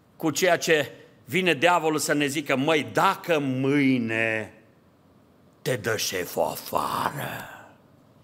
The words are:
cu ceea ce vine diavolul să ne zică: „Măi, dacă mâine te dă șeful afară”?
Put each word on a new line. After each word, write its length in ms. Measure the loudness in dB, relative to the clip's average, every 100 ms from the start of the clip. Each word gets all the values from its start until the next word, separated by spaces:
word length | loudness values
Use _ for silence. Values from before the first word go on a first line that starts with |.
| _ -6
cu 140 | -4
ceea 280 | 2 2 2
ce 340 | 4 2 0 -8 -20 _ -6
vine 280 | 0 0
diavolul 460 | 4 4 4 2 0
să 140 | 0
ne 120 | 0 0
zică: 300 | -2 0 0
„Măi, 340 | 2 2 0
dacă 460 | 2 2 2 0 0
mâine 1120 | 0 -2 0 2 4 2 0 0 0 -2 -6 -12 _ _ _ _ _ _ _ _ _ _
te 140 | -6 -4
dă 220 | -2 -2
șeful 460 | -2 -4 -4 -2
afară”? 1080 | -2 -4 -6 -4 -4 -4 -4 -6 -8 -10 -14 -18 -20 -20 _ _ _ _